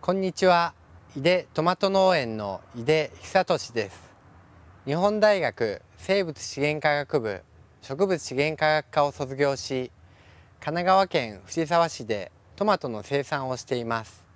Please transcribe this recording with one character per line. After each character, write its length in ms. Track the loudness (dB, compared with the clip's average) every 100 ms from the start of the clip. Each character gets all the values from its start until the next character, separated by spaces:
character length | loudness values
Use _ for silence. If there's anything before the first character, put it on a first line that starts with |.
| 0
こ 60 |
ん 80 | -2
に 100 | -2
ち 140 | 2 4
は。 280 | 4 2 -6 -20 -20 -14 -2
井 40 |
出 260 | 2 2 0
ト 100 | 0
マ 120 | 0 2
ト 140 | 2
農 260 | 4 4 4
園 220 | 0 -4
の 240 | -6 -8 -12 -8
井 80 | 0
出 260 | 0 0 -8
久 240 | -2 0
俊 300 | 2 -2 -2
で 160 | -4 -4
す。 120 | -8 -20 -20 -20 -20 -20 -20 -20 -16 -4
日 100 | 0
本 240 | 2 4
大 220 | 4 4
学 400 | 0 0 -2 -2 -12 -18
生 260 | 0 0
物 160 | 0 -6
資 220 | -12 -2
源 200 | -2 0
科 140 | 0 0
学 240 | 0 -2
部 220 | -2 -6 -10 -20 -20 _
植 260 | -12 -2 0
物 160 | 0
資 100 | -2
源 240 | -2 -2 0
科 100 | 2
学 220 | 2 0
科 140 | 0
を 80 | 0
卒 240 | 0 -8 0
業 220 | 0 0
し、 340 | -4 -6 -6 -12 -20 -20 -20 -20 -20 _
神 160 | -6 -2
奈 80 | 2
川 220 | 4 4
県 340 | 0 -2 -10
藤 240 | -8 -4 0
沢 220 | 2 2
市 160 | -2 -6
で 260 | -6 -6 _ _ -4
ト 80 |
マ 140 | 0 0
ト 100 | -2
の 160 | -8
生 200 | -4 -4
産 260 | -2 -6 -6
を 80 | -8
し 80 | -4
て 100 | -4
い 80 |
ま 220 | -2 -4 -4
す。 200 | -18 _